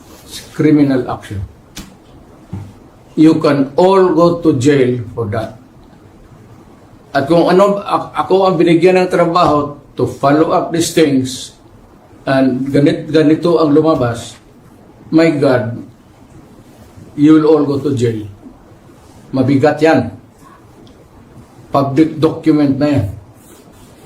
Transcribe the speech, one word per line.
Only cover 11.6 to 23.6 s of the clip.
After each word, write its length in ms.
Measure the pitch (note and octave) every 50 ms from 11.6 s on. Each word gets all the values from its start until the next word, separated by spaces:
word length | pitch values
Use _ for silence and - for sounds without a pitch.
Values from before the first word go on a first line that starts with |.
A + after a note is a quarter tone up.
| _ - - - - - - - _ - - - -
and 480 | C#3+ C3+ C3+ C3+ C3 B2 B2 C3 -
ganit-, 400 | - D3 C#3+ E3 - - - -
ganito 480 | C#3+ D#3 D3+ D3 D#3 D#3 - F3 E3+ D#3+
ang 160 | D#3+ D3 C#3+
lumabas, 640 | D#3 D#3 D#3+ D#3+ C#3 B2+ A#2+ A#2 - - - - - - - - - - - - - - - - - - -
my 240 | D#3 D#3+ E3 D#3+ D3
God, 400 | C#3 C#3+ C3+ B2+ A#2 A2 A2+ A2+ - - - - _ - - - - - - - - - - - - - - - - - - - - - - - C#3+
you 160 | D3 D#3 D#3
will 160 | D#3 D3+ D3+
all 160 | D#3+ D3 C#3+
go 160 | C3+ D3 C3+ -
to 160 | D3 C3+ A2+
jail. 320 | B2 A#2 A2 G#2+ G2+ G2 - - - - - - - - - - - - - - - - - - - - -
Mabigat 480 | C3 B2 B2+ C#3+ C3 D3+ D3 D3 D3 D#3
yan. 320 | D#3+ D#3 B2 - - - - - - _ _ - - - - - - - - - - - - - _ - - - - - - - - - - - - -
Public 480 | C#3 B2+ B2+ C3 C#3+ D#3+ D3+ - D3 C#3+
document 560 | D#3 - - - D#3 D3+ D3+ D3 C3+ B2 B2+
na 80 | D3
yan. 200 | D3 C#3+ B2 - - - - - - - - - - - -